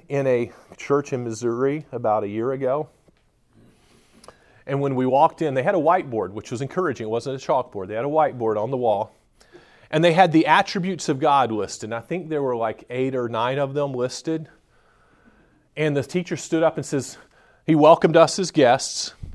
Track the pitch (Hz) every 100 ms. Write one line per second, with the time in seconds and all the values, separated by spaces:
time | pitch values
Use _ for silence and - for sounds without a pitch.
0 | - 139 135 123 123 - - - - 143
1 | 143 127 120 110 120 117 135 151 147 123
2 | 117 107 101 104 123 135 131 143 156 _
3 | _ _ _ _ _ _ _ _ _ _
4 | _ _ - - _ _ - 139 139 127
5 | 127 131 156 - 156 135 147 196 151 185
6 | 139 113 92 104 - 117 135 - 180 117
7 | 110 113 135 131 - 139 120 104 92 107
8 | 139 156 147 123 113 107 113 131 120 101
9 | 113 _ _ _ _ - _ _ - 156
10 | 170 165 180 156 160 175 196 202 180 175
11 | - 135 151 139 117 110 95 - 107 117
12 | - 190 156 156 135 120 113 110 - 123
13 | 131 127 120 113 120 135 139 139 143 131
14 | 123 - - 160 160 _ _ _ _ _
15 | _ _ _ _ _ _ _ - 156 143
16 | - 180 170 160 - 165 165 160 139 143
17 | - - - _ _ _ - 156 151 165
18 | 170 160 - - 180 156 127 131 - -
19 | - - -